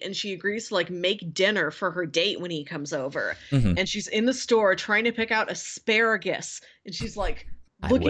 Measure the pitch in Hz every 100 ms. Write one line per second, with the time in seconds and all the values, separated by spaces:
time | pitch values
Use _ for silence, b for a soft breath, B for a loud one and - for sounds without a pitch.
0 | 190 175 208 180 196 220 - 190 170 180
1 | 180 208 170 190 190 202 151 - 185 175
2 | 165 165 202 - 175 160 143 160 143 151
3 | 135 147 101 - B 139 107 - - 208
4 | - 214 240 254 - 226 202 190 - 208
5 | 233 233 226 220 - 170 - - - 220
6 | 226 208 170 - - - b b - 165
7 | 226 208 185 - - - - - - 262
8 | 294